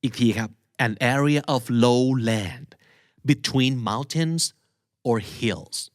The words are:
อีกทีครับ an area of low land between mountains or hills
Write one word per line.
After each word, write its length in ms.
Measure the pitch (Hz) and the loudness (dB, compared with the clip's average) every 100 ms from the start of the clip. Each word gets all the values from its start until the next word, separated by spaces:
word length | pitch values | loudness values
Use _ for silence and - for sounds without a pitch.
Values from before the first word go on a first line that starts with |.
อี 40 | 131 | -4
ก 20 | 113 | 2
ที 20 | 117 107 | 2 2
ค 20 | |
รั 40 | 110 | -4
บ 20 | - _ - 123 | -10 _ -4 -4
an 60 | 107 123 | 0 0
area 280 | 135 143 147 147 | 2 2 0 0
of 80 | 135 120 120 | -4 0 2
low 180 | 120 123 131 131 113 | 4 4 4 2 0
land 380 | 110 92 120 147 - _ _ _ _ 131 | -2 -4 -12 -18 -20 _ _ _ _ -2
between 420 | 139 - 135 131 131 110 | 0 0 0 0 0 -2
mountains 520 | 107 143 160 160 165 - _ _ _ _ _ 127 | -4 -4 -2 -2 -2 -4 _ _ _ _ _ -2
or 80 | 113 98 - | -2 -2 -6
hills 420 | 117 87 - - - | -4 -4 -8 -12 -12